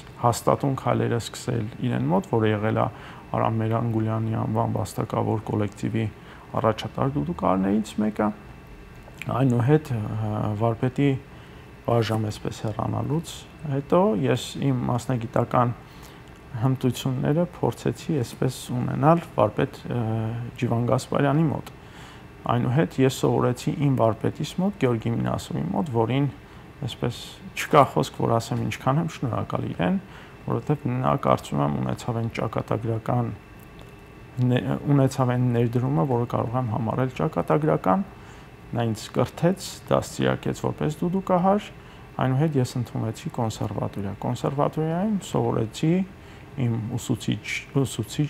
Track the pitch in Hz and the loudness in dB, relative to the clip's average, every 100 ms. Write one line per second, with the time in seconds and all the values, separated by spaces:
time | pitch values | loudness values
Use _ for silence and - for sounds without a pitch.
0 | - - 120 120 - 131 143 131 120 120 | -12 0 2 2 4 2 2 0 0 2
1 | 117 117 - - - 120 110 - 123 123 | 2 0 -2 -6 -4 -2 -2 -4 -2 0
2 | 131 185 185 117 107 107 110 113 117 - | 2 0 2 2 4 4 2 2 0 -2
3 | - - - 117 117 113 110 113 117 110 | -12 -16 -4 0 0 2 0 0 2 0
4 | 110 110 113 113 117 110 117 113 104 - | 0 0 0 -2 0 0 2 2 2 0
5 | - 107 107 110 - 107 104 - 120 110 | -2 0 2 0 0 0 0 -2 -2 0
6 | 107 - - - - 113 110 107 - - | -2 -4 -14 -18 -6 0 2 2 -2 -2
7 | 131 143 147 175 180 185 190 - 208 - | 0 0 -2 0 2 4 4 2 0 -2
8 | 107 - 107 - - - - - - - | -2 0 0 -2 -10 -18 -18 -18 -18 -18
9 | - - - 113 135 120 117 151 147 117 | -18 -12 -4 0 2 4 6 4 4 -4
10 | 104 110 107 107 107 107 117 113 127 127 | -2 -2 -2 -2 -2 0 0 0 -2 2
11 | 139 135 - - - - - - - 120 | 2 0 -4 -18 -18 -18 -18 -8 0 2
12 | 107 110 107 - - - 107 107 - 107 | 2 0 -2 -4 -6 -6 -4 -4 -2 -2
13 | 120 151 - - - - 151 139 139 170 | -2 -2 -4 -10 -16 -12 -6 -4 2 4
14 | 208 208 131 127 - - 139 127 131 123 | 4 4 2 0 -2 -2 0 0 0 -2
15 | - 127 117 120 120 127 123 120 - - | 0 -2 0 2 4 4 2 0 -10 -18
16 | - - - - - 120 131 131 127 120 | -18 -18 -20 -20 -12 -2 0 2 0 0
17 | 139 127 139 151 175 - 127 - 135 123 | -2 0 2 2 0 0 -2 0 -2 -2
18 | - 156 117 - 135 - - 123 123 127 | -2 -2 -2 0 -2 -2 -4 -2 -2 4
19 | 143 170 - - 110 - 143 - - 120 | 6 6 2 2 2 2 -2 -2 -6 -2
20 | 110 113 110 117 117 - 120 117 120 123 | 0 -2 -2 -4 -8 -4 0 2 2 2
21 | - - 143 143 160 - - - - - | 2 2 4 4 2 0 -6 -14 -18 -18
22 | - - - - - 120 127 131 175 - | -18 -18 -20 -6 0 2 2 2 2 4
23 | 131 - 143 123 123 123 - 156 143 127 | 2 4 2 4 2 0 -2 0 2 4
24 | 113 107 - - 151 - 190 - 127 117 | 4 4 0 -2 -4 -2 -2 2 2 2
25 | 117 117 123 - - 135 156 196 175 117 | 0 0 0 -2 -2 -4 -2 -2 0 2
26 | 113 135 143 - - - - - 110 - | 2 2 0 -2 -14 -18 -20 -10 -10 -4
27 | 127 - - - - - - 151 127 151 | -4 -4 -10 -16 -12 -10 4 6 6 4
28 | 147 - 127 117 - 120 117 - 131 143 | -2 0 2 2 2 -2 -2 -2 0 2
29 | 165 - 127 - - - - - 180 190 | 0 -2 -2 -2 -2 -2 -4 0 0 0
30 | - - - - - 120 117 147 127 123 | -2 -12 -18 -10 -4 -2 0 0 0 0
31 | 127 139 - - - 151 71 135 127 127 | 2 2 4 2 2 -2 0 0 -2 -2
32 | - 117 113 - 113 - - 110 113 113 | -4 -2 -2 -2 -4 -4 -2 -2 -2 -2
33 | - 123 117 - - - - - - - | 0 0 -2 -6 -12 -20 -20 -18 -18 -20
34 | - - - - 123 123 127 139 - 143 | -20 -20 -10 0 2 4 2 -2 2 4
35 | 135 - 127 123 123 120 120 120 127 151 | 4 4 2 4 2 4 2 2 2 2
36 | 151 120 120 113 117 123 123 104 107 - | 2 2 2 0 0 0 0 0 0 0
37 | 131 - 160 170 - 156 156 156 185 190 | 0 0 -2 0 2 4 4 2 4 2
38 | 196 - - - - - - 120 117 107 | 2 -8 -18 -18 -20 -20 -6 -2 0 -2
39 | - - 123 - 170 190 - - - 67 | -2 0 0 2 2 2 -4 -12 0 2
40 | - - 65 65 - 65 65 127 147 151 | 2 0 2 2 -2 -2 -2 -2 -2 -2
41 | 175 190 185 180 190 202 - - - - | -2 0 2 2 4 2 0 -12 -18 -18
42 | - - 127 131 160 143 123 127 117 123 | -12 -2 2 2 2 2 0 -2 -4 -4
43 | 113 113 160 - 110 - 110 101 113 - | -4 -6 -6 -4 -2 -2 -4 -4 -4 -4
44 | 98 101 123 123 151 139 151 156 160 165 | -6 -4 -4 -2 -2 0 0 0 -2 0
45 | 214 196 - 135 117 - 113 - 156 180 | 0 -2 -2 0 0 0 -2 0 2 2
46 | 190 - - - - - 120 113 107 123 | 0 -6 -18 -18 -12 -4 -2 0 -2 -4
47 | - 120 - 107 - - - 139 135 - | -2 -2 -2 -4 -4 -8 -4 0 0 -2
48 | 110 - 147 | -4 -2 -2